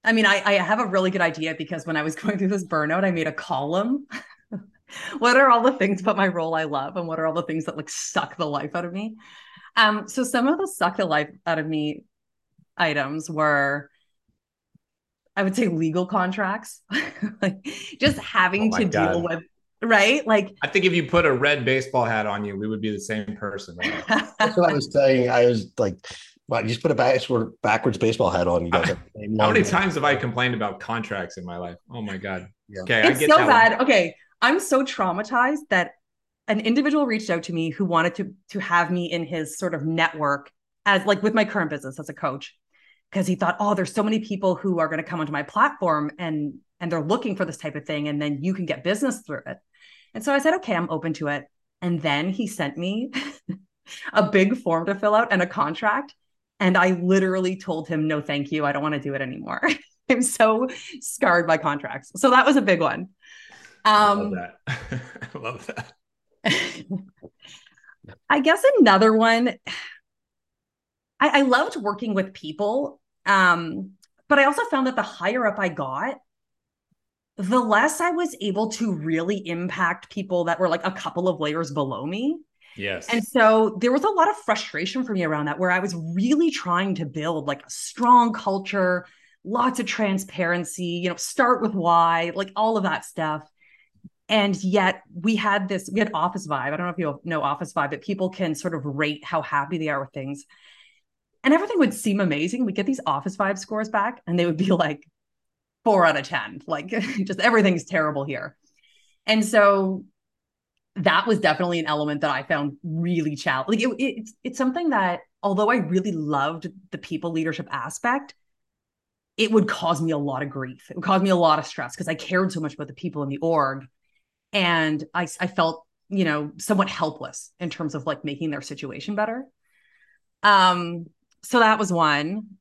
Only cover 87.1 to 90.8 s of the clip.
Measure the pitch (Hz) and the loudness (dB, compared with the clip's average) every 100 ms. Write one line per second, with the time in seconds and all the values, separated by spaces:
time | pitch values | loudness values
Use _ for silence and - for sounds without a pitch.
87.1 | 151 151 160 143 139 - - - - 240 | -4 -4 -4 -4 -8 -10 -14 -14 0 6
88.1 | 240 233 226 208 190 190 202 185 180 180 | 8 6 0 -2 -2 -2 0 0 0 -6
89.1 | _ _ _ 180 226 254 254 214 - 208 | _ _ _ -6 0 0 0 -4 -2 0
90.1 | 190 190 - 170 175 170 - | 0 -4 -4 -2 0 -4 -6